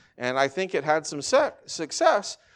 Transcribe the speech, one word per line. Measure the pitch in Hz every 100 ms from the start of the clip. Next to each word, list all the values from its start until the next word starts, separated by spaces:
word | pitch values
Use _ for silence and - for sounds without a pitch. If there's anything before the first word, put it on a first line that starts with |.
| _ -
and | 123 131
I | 135
think | 185 190 175
it |
had | 147 156 156
some | 151
se-, | 135 262 294 - -
success | - 151 - 330 226 - - _